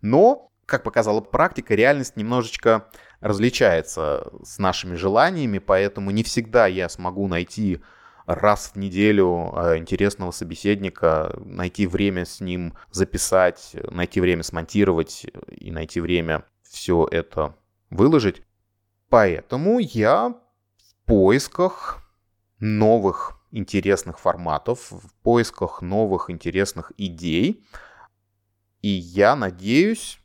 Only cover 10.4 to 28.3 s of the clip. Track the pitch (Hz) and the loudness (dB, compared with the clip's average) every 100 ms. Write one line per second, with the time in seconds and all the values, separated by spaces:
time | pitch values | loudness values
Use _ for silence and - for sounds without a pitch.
10.4 | 87 80 98 104 98 - 85 80 80 - | -12 -6 -2 -2 -2 -2 0 0 -2 -8
11.4 | - 90 90 - 98 92 101 92 87 - | -14 -8 -8 -2 -2 0 0 0 -6 -8
12.4 | 95 90 87 - - 92 95 87 - 95 | -8 -6 -8 -12 -14 -4 -4 -2 0 2
13.4 | 90 - - - - 87 90 - 92 87 | 2 0 -14 -14 -12 -6 -4 0 0 0
14.4 | 80 85 82 104 98 82 80 - - - | -4 -8 -4 2 2 2 -2 -6 -16 -18
15.4 | - - - 80 82 - 85 87 82 78 | -20 -18 -12 -10 -8 -6 0 0 0 -4
16.4 | - _ _ - - 85 80 85 80 - | -6 _ _ -14 0 2 2 0 -4 -4
17.4 | 76 - _ _ _ 85 120 156 107 - | -6 -6 _ _ _ 2 4 4 2 -4
18.4 | - _ _ _ _ _ _ 120 104 82 | -14 _ _ _ _ _ _ 4 4 0
19.4 | - 123 170 240 202 113 107 156 240 240 | -6 -4 0 0 -2 0 2 2 0 -6
20.4 | _ _ _ _ _ _ - 110 95 123 | _ _ _ _ _ _ 0 4 6 4
21.4 | - - 185 - - - - _ _ _ | 0 -2 -2 -2 -12 -14 -16 _ _ _
22.4 | _ _ 107 107 110 117 98 87 - - | _ _ -4 2 4 4 2 -2 -10 -14
23.4 | _ - 95 98 98 98 - 80 - 82 | _ -10 -4 -2 0 0 -2 -6 -4 -2
24.4 | 85 73 - 123 - 90 - _ - 120 | -4 -4 -4 -8 -8 -20 -20 _ 2 2
25.4 | 113 - 90 - 90 98 110 92 - 85 | 2 -4 -8 -6 -6 -2 0 -2 -4 -8
26.4 | - 90 98 - 80 - 98 82 87 80 | -6 -2 -2 -4 -14 -10 -10 -8 -2 0
27.4 | 127 226 _ - - _ - _ _ | 0 -2 _ -20 -20 _ -20 _ _